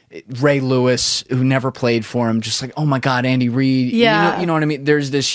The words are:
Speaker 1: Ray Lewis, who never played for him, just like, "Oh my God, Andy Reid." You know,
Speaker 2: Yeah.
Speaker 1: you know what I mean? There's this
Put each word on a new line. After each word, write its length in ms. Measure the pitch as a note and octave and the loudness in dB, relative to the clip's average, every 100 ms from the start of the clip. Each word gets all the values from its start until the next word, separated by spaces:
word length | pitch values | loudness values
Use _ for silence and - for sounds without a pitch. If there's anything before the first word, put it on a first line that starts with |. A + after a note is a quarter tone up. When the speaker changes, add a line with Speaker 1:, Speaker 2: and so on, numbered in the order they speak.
| _ E2 - B2 | _ -18 -12 0
Speaker 1:
Ray 200 | C#3+ C#3+ | 2 2
Lewis, 640 | C3 C3 B2+ A#2+ - - - | 2 2 2 2 0 -4 -2
who 120 | B2+ | 0
never 260 | C3 C3 C3 | 2 0 -2
played 340 | - A#2+ A#2 | -2 0 0
for 240 | G#2+ A#2+ A#2 | 0 -2 0
him, 120 | A2+ | 0
just 200 | A2 - | -2 -6
like, 100 | C3 D3 | -6 -2
"Oh 80 | D3+ | 0
my 120 | C3+ | 0
God, 260 | C3+ B2 B2+ | 0 0 0
Andy 220 | B2+ A#2+ | 0 0
Reid." 440 | B2 C3+ C3 B2 | 0 0 2 0
You 60 | A#3 | 0
know, 40 | |
Speaker 2:
Yeah. 360 | A3+ G#3 G3+ G3 | 2 2 0 0
Speaker 1:
you 60 | F3 | -2
know 60 | |
what 100 | D#3+ | 0
I 40 | D3+ | 0
mean? 180 | C#3 | -2
There's 260 | C#3+ D3 C#3 | 0 0 2
this 180 | C#3 B2+ | -2 -2